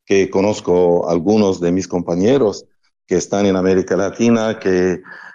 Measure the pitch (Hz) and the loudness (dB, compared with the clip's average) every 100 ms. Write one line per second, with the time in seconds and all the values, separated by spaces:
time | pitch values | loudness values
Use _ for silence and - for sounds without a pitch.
0 | - 98 92 98 104 101 - 90 87 87 | -2 0 0 0 -2 -2 0 2 2 2
1 | - 85 87 110 98 87 87 92 90 90 | 0 -2 2 2 2 0 -2 -2 -2 -6
2 | 85 87 104 135 107 90 - _ _ _ | -4 0 2 2 0 -2 -12 _ _ _
3 | - 90 - 101 101 92 92 92 92 92 | -4 -4 -2 -2 0 0 2 0 0 -2
4 | 98 - 117 117 110 107 98 92 92 85 | -2 0 0 2 0 -4 -2 0 0 -2
5 | - - - | -10 -20 -20